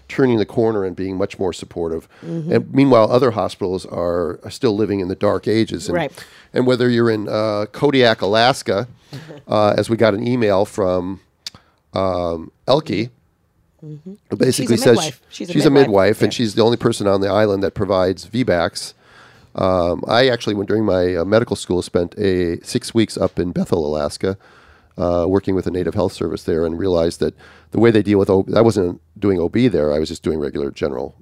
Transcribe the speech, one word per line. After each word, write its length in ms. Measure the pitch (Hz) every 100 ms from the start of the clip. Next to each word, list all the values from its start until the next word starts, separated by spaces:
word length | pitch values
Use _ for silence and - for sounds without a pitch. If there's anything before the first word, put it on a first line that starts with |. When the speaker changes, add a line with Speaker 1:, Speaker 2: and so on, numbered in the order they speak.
| -
Speaker 1:
turning 280 | - 131 117
the 80 | 98
corner 380 | - 113 107
and 100 | 95
being 220 | 87 95 95
much 220 | 101 -
more 140 | 92
supportive. 560 | 82 - - 82 80 - -
Speaker 2:
Mm-hmm. 300 | 165 165 156
Speaker 1:
And 220 | 117 -
meanwhile, 360 | 127 139 120 110
other 220 | 123 131
hospitals 540 | 104 95 - 95 92 -
are, 560 | 95 87 87 80 -
are 60 | 107
still 240 | - 123 104
living 240 | 104 101
in 80 | 90
the 80 | 95
dark 320 | 101 95 98
ages. 400 | 110 110 90 -
And, 80 | 175
Speaker 2:
Right. 300 | 147 - - - _
Speaker 1:
and 140 | - 127
whether 220 | 123 123
you're 200 | 117 117
in, 200 | 110 101
uh, 380 | 113 110 104 107
Kodiak, 500 | - 147 139 120 110
Alaska, 680 | 95 110 120 131 - 98 120 - - 139
Speaker 2:
<laughs> 300 | 151 147 -
Speaker 1:
uh, 260 | 107 104 -
as 120 | 107
we 60 | 113
got 180 | 110
an 140 | 101 120
email 380 | 127 110 95 104
from, 560 | - 92 90 90 95 _ _ - - _ _ _
um, 580 | 95 95 90 87 85 80 _ -
Elke, 420 | 135 156 98 120 _ _ _ _ _ _ _
Speaker 2:
Mm-hmm. 300 | 156 151 180 196 -
Speaker 1:
who 60 | 110
basically 400 | 127 123 127 117
Speaker 2:
She's 60 |
a 20 |
Speaker 1:
says 140 | 131 113
Speaker 2:
midwife. 240 | - - _
Speaker 1:
she, 80 | -
Speaker 2:
She's 120 | 185
a 40 |
Speaker 1:
she's 120 | 175 156
a 40 |
Speaker 2:
midwife. 160 | 139 135
Speaker 1:
midwife, 340 | 98 95 110
and 100 | 110
Speaker 2:
Yeah. 40 | -
Speaker 1:
she's 160 | 113
the 80 | 104
only 160 | 113 117
person 300 | 123 117 101
on 120 | 98
the 100 | 98
island 340 | 98 107 98
that 100 | 98
provides 520 | - 98 95 92 92 -
V 180 | 113
backs. 500 | 117 87 87 - - - _ - - _ _ -
Um, 480 | 95 92 87 85 -
I 220 | 113 131
actually, 240 | 117 -
when 140 | 101 98
during 180 | 107 107
my, 300 | 92 90 90
uh, 100 | 90
medical 300 | 107 120 101
school, 260 | - 87
spent 320 | - 92 87 -
a 400 | 101 92 87 85
six 320 | - 127 -
weeks 240 | 113 107 -
up 220 | 92 -
in 120 | 90
Bethel, 320 | 87 190 90
Alaska, 540 | 73 76 73 - 98 98 _ _ _ _ _ -
uh, 260 | 87 87 87
working 280 | 95 98 92
with 100 | 87
a 60 |
native 240 | 87 87 80
health 180 | 92
service 300 | - 85 80
there, 200 | - 82
and 140 | 82 82
realized 420 | 95 85 85 -
that 120 | 76 - - - _
the 80 | -
way 100 | 117
they 140 | 107
deal 160 | 101 101
with 100 | 95
O-, 160 | 95 - 104
I 60 |
wasn't 400 | 113 107 87 - _ -
doing 220 | 104 92
O 100 | 85
B 180 | 104 127
there. 240 | 87 76
I 60 | 73
was 120 | 80
just 120 | 82
doing 160 | - 78
regular 300 | 71 78 71
general 460 | - 78 64 69 _